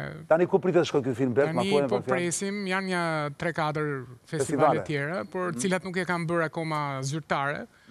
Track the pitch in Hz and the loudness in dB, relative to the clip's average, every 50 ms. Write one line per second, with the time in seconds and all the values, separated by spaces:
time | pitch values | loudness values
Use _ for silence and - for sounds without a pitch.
0 | 143 143 156 156 160 - 156 165 180 175 190 180 185 180 147 - 120 - - 147 | -6 -10 -10 -12 0 2 4 4 4 4 4 2 2 4 4 4 4 4 2 0
1 | 117 135 120 110 135 127 113 131 143 156 165 170 - - - 143 - 247 - 202 | 0 0 0 2 0 2 4 4 2 4 2 0 0 2 4 2 2 2 0 -2
2 | 156 - - 175 175 175 160 - 196 196 202 208 196 185 185 196 190 185 185 175 | 0 0 0 0 0 -2 -2 -2 -4 -4 -4 -4 -4 -2 -2 -2 -2 -2 -2 0
3 | 170 165 160 156 147 147 143 - 165 170 151 - 156 151 147 156 151 147 143 135 | 0 0 -2 -2 -4 -4 -6 -4 -4 -4 -2 -2 -2 -2 -2 -2 -4 -4 -4 -6
4 | 120 123 123 - _ - 165 151 135 - 147 131 156 147 127 - 98 - 151 139 | -8 -12 -18 -20 _ -8 -4 -4 -2 0 2 4 6 6 6 4 0 -2 -2 -2
5 | 143 151 180 208 208 196 - 185 180 180 165 - - 190 185 180 - 190 170 190 | -2 -2 -4 -6 -8 -6 -6 -4 -4 -4 -4 -2 0 0 0 0 -2 -4 -4 -4
6 | 175 185 180 170 170 160 175 170 160 151 - 170 160 160 156 151 147 143 139 131 | -2 0 -2 -2 0 0 0 0 0 -2 -2 -4 -4 -2 -2 -2 -2 -4 -4 -4
7 | 135 135 151 160 147 - 180 147 139 143 151 - 240 - _ _ _ - | -4 -4 -6 -6 -2 -2 -2 0 0 -2 -2 -4 -8 -12 _ _ _ -10